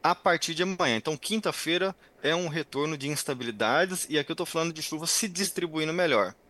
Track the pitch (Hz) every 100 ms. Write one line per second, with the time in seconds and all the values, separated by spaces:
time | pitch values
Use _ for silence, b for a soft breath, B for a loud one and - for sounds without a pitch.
0 | 160 175 196 170 - 160 180 185 160 113
1 | 156 156 - 220 190 - 156 175 190 190
2 | b _ 143 170 175 160 143 135 151 151
3 | 139 147 - 131 117 107 110 139 185 180
4 | - 151 143 160 170 165 165 156 147 156
5 | 165 - 220 175 196 - 170 156 156 170
6 | 175 117 95 -